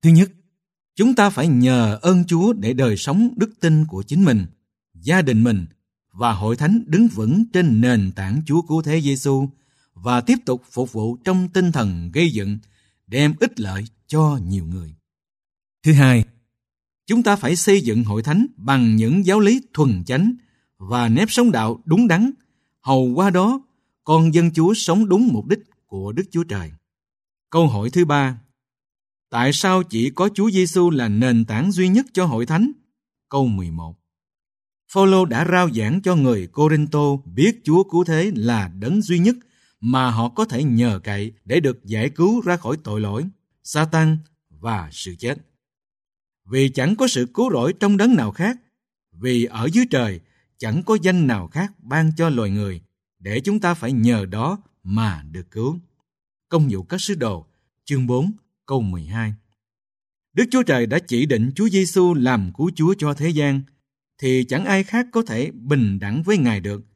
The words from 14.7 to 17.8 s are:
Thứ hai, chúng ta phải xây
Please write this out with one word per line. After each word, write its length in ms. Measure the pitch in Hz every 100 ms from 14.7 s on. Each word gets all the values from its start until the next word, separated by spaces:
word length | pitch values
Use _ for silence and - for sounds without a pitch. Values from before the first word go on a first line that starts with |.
| 92 82 78 _ _ _ _ _ _ _ _
Thứ 100 | 156
hai, 320 | 147 135 123 107 _ _ _ _ _ _ _ -
chúng 160 | 226
ta 120 | 240 202
phải 200 | 208 170
xây 260 | - 202